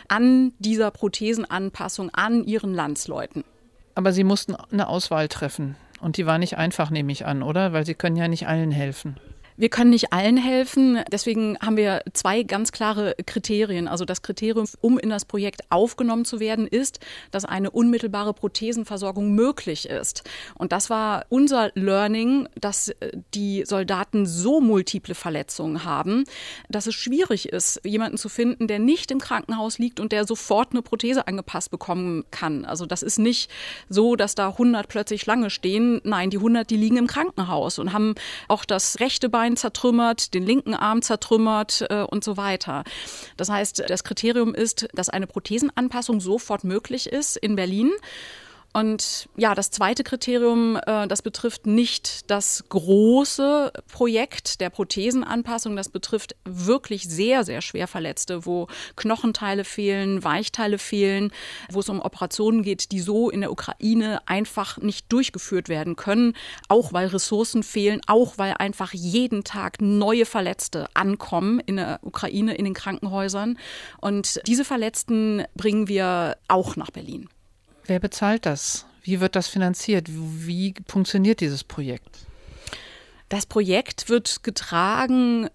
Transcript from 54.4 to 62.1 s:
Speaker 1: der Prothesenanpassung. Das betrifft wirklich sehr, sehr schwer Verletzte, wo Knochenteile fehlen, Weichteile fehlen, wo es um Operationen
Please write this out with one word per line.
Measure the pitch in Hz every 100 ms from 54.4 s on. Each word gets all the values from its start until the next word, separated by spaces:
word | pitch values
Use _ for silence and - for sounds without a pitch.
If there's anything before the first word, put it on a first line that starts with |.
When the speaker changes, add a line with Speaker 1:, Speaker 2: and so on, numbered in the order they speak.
| - -
Speaker 1:
der | 180
Prothesenanpassung. | - 185 - 208 254 - 233 233 226 226
Das | 202 196
betrifft | 190 - 220 - -
wirklich | - 180 180 262 - 202 175
sehr, | 160 214 262
sehr | 185 127
schwer | - 180 180
Verletzte, | 185 160 139 - 180
wo | 170 175 170 - -
Knochenteile | - 214 226 226 214 208 196
fehlen, | 190 - 202 196 196 196
Weichteile | 170 156 214 - 214 202
fehlen, | - 208 196 196 202 - - - -
wo | 190
es | 196
um | 196
Operationen | -